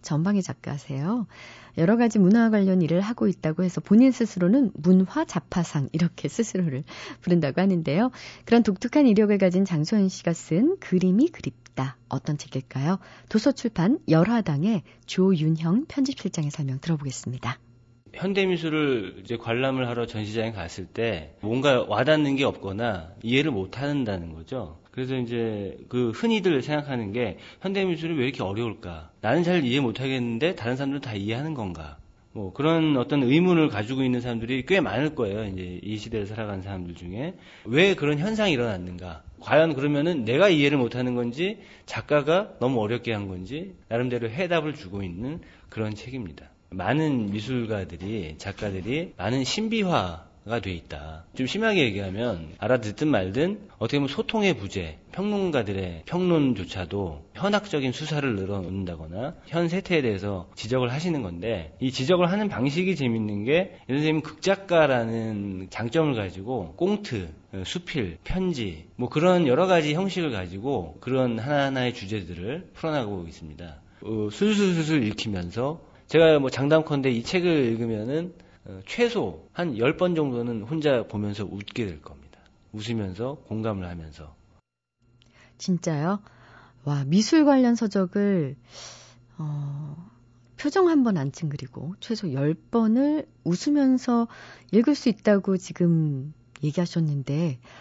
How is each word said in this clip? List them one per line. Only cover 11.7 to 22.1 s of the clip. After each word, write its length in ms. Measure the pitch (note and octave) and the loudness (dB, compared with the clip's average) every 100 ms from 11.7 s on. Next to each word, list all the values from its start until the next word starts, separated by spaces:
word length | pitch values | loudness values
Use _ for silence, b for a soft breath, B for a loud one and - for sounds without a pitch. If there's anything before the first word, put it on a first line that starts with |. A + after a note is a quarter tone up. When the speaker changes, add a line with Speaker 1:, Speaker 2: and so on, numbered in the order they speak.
| - C3 - _ | -4 -4 -6 _
Speaker 1:
어떤 280 | C3+ - D3 | -6 -4 -6
책일까요? 640 | - C#3 - C3 C#3+ F#3 B B B | -4 -8 -6 -2 0 0 B B B
도서출판 720 | A3 C#4+ - A#3 - E3+ D4+ - | 2 2 2 -4 2 2 2 4
열화당의 760 | D#3+ F#3 A#3 G3+ C#3+ F#3+ G#3+ b b - | 4 6 2 0 0 2 0 b b -8
조윤형 760 | - F#3 F3+ D#3 D#3+ E3 G3+ D#4+ | 2 4 4 2 2 2 0 0
편집실장의 640 | - C4+ C4+ F#3+ - D3 | -2 -2 -2 -6 -4 -6
설명 260 | - C#3 C3 | -4 -6 -4
들어보겠습니다. 800 | E3 D#3 C#3+ - - B2 A#2 B2+ _ _ _ _ - | -2 -2 -4 -8 -8 -8 -8 -10 _ _ _ _ -20
Speaker 2:
현대미술을 1080 | - F#3 G3+ F#3+ F3 D#3+ D#3 D3 B2 F#2+ - | -6 -2 2 2 0 0 0 2 0 -2 -12
이제 140 | F#2+ A#2 | -8 -6
관람을 500 | - A#2 C3 C3 B2 | -2 0 0 0 -2
하러 180 | A#2+ A2+ | -2 -4
전시장에 460 | A2 G#2 A2 A2 | -4 -4 -2 -4
갔을 340 | G#2 E2+ - F2+ | -4 -10 -10 -10
때 480 | - A2+ F2+ D2+ - | -4 -2 -4 -8 -8
뭔가 440 | G#2 B2 C#3+ B2+ - | -4 0 4 4 2
와닿는 480 | G#2 B2+ | 0 4